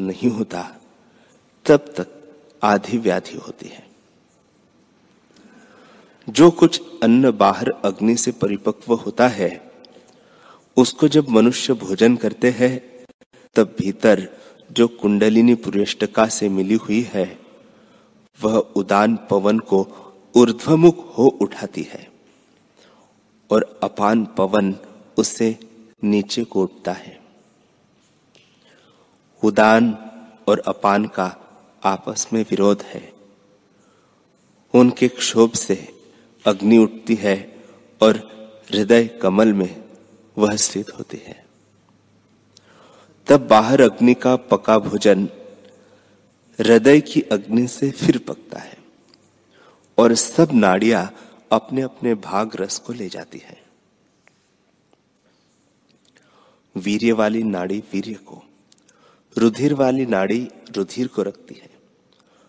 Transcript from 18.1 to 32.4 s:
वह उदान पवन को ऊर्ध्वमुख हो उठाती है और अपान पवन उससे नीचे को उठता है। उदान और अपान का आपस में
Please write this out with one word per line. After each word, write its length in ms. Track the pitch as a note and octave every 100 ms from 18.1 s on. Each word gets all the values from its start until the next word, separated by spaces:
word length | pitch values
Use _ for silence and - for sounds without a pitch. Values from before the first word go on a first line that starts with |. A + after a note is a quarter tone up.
| _ _ -
वह 160 | G#2+ A2
उदान 580 | - G#2 F#2 G2+ G#2+ A2
पवन 420 | - G2 G2+ A2
को 300 | - F#2+ F#2+ - - - _ A#2+
ऊर्ध्वमुख 840 | A#2 A2+ - D#3+ E3+ - - -
हो 80 | C3
उठाती 560 | - C#3 - G#2 -
है 300 | D2 - - _ _ _ _ _ _ _ _ _ _ _ _ _ -
और 300 | G#2+ - -
अपान 420 | G2 - G#2 A2+
पवन 520 | G2+ - F#2+ G#2 G2 G2 - - _ -
उससे 400 | G#2+ - A2+ A2 - - - _
नीचे 400 | G#2 G#2 G2+ -
को 180 | A#2 G2
उठता 300 | F#2 - F2+
है। 280 | F#2 - - _ _ _ _ _ _ _ _ _ _ _ _ _ _ _ _ _ _ _ _ _ _
उदान 480 | G#2+ G2+ G#2+ A2+ A#2 G#2+ - - - - -
और 100 | G#2+
अपान 460 | - - G2+ G2+
का 320 | G#2 - F2+ - - _ _ _
आपस 440 | G2 F#2+ - A2 -
में 100 | A2+